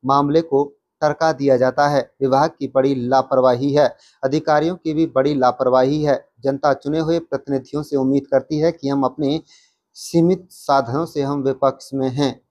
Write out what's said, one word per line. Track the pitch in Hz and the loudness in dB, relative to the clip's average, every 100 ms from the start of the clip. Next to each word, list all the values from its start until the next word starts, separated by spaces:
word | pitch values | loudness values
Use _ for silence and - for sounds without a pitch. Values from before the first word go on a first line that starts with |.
मामले | 127 139 143 156 | 2 0 2 0
को | 165 139 143 _ _ _ | 2 -2 -2 _ _ _
टरका | 151 139 160 | -2 0 -2
दिया | 139 139 127 | 0 2 2
जाता | 127 127 143 | 2 2 0
है। | 143 - _ | 0 -4 _
विभाग | 135 135 156 | 0 2 0
की | - 139 | -2 -4
बड़ी | 135 135 135 | 0 0 0
लापरवाही | 120 131 127 131 127 123 139 | 0 0 2 2 2 2 0
है, | 143 135 - _ _ | 2 2 0 _ _
अधिकारियों | 135 147 156 151 156 175 | -4 -2 0 0 0 -4
की | 160 | -6
भी | 151 160 | -2 0
बड़ी | 135 139 143 | 0 0 2
लापरवाही | 127 123 127 127 131 151 | 0 2 2 2 2 0
है। | 151 131 - _ | 0 -2 -4 _
जनता | 135 139 147 135 | -4 0 0 0
चुने | 143 151 | -2 -4
हुए | 160 170 | 0 -2
प्रतिनिधियों | 165 135 139 139 135 143 | -2 -10 -4 -6 -4 -8
से | 151 143 | -4 -2
उम्मीद | 131 139 139 | 0 0 0
करती | 135 131 151 | -2 -2 -2
है | 160 | -2
कि | 165 139 | -2 -4
हम | 139 | -2
अपने | 131 135 139 156 - _ _ _ _ - | -2 -2 -4 -4 -8 _ _ _ _ -20
सीमित | - 170 170 185 - | -4 0 2 0 -6
साधनों | - - 139 127 135 165 | -18 -2 0 0 -4 -6
से | 151 | -6
हम | 139 143 | -4 -2
विपक्ष | 135 131 135 131 - | -4 0 -2 -2 -10
में | 135 131 | -6 -4
हैं | 120 139 120 _ | -2 -4 -4 _